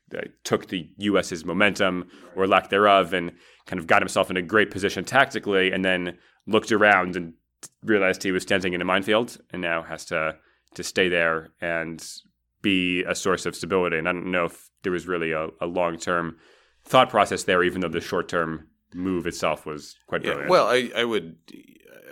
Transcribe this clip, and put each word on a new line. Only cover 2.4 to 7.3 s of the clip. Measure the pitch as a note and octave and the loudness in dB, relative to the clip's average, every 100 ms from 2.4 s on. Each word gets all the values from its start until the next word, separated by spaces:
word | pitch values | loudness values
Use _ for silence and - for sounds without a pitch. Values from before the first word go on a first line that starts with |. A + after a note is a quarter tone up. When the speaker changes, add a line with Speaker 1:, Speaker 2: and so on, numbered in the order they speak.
| F#2+ | 4
Speaker 1:
lack | F#2+ - | 4 4
thereof | G2+ G#2 G2 E2+ | 4 8 6 6
and | F#2 E2+ - _ _ - | 0 -4 -10 _ _ -10
kind | F#2 | -6
of | D#2+ | 2
got | G2+ | 2
himself | F#2+ G2+ F#2 | 2 0 0
in | F#2 | -2
a | |
great | E2+ G#2+ G2 | 0 2 2
position | F#2+ F#2+ G2 | 0 -4 -4
tactically | F2+ B2+ C3+ A2 G#2 F#2+ F#2 | 0 2 2 -2 0 2 2
and | F#2 | 2
then | F#2 F2+ F2+ F2 _ _ - | 0 0 -2 -10 _ _ 0
looked | G#2 - | 0 2
around | G#2+ G#2 G2 F2+ F2+ | 4 6 6 2 -4
and | E2 | -8